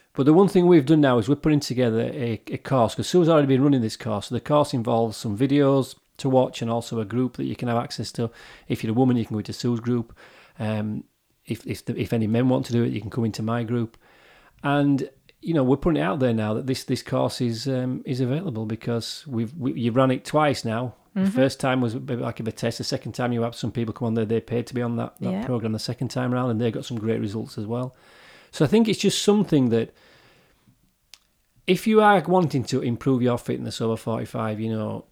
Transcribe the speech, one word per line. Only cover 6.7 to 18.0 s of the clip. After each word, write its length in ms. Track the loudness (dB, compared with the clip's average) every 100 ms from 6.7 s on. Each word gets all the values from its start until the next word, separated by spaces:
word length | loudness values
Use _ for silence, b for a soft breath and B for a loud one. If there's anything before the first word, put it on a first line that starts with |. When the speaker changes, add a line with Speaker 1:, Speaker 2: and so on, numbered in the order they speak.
Speaker 1:
also 300 | -4 -4 -6
a 40 |
group 320 | -4 -2 -2 -4
that 80 |
you 100 | -8 -4
can 120 | -2
have 80 | -2
access 340 | -4 -8 -8
to. 180 | -6 -6 B B B -8
If 140 | -4
you're 80 | -2
a 20 | 2
woman, 160 | 2 2
you 80 | -2
can 80 |
go 40 | -6
into 140 | -8
Sue's 280 | -6 -4 -2
group. 360 | -2 -2 -4 b b b b -8
Um, 460 | -4 -4 -4 -6 -10 _ _ _ -10
if, 200 | -10 -8
if, 180 | -8
the, 120 | -6 -6
if 120 | -2
any 140 | -2 0
men 220 | 2 2
want 180 | 0 0
to 60 |
do 100 | 0
it, 80 | 0
you 80 | -4
can 100 | -6
come 140 | -4
into 180 | -4 -4
my 200 | -4 -4
group. 320 | -2 -4 -4 -10 b b b b b _
And, 460 | -2 2 2 2 -2 -12 _ _
you 140 | -2
know, 100 | 0
we're 120 | 2 2
putting 240 | 2 0
it 40 |
out 160 | 0 0
there 120 | 0
now 220 | 2 0
that 120 | -2 -4
this, 180 | -4
this 180 | -4 -6
course 380 | -2 -2 -2 -2
is, 260 | -4 -4 -4
um, 340 | -2 -2 -4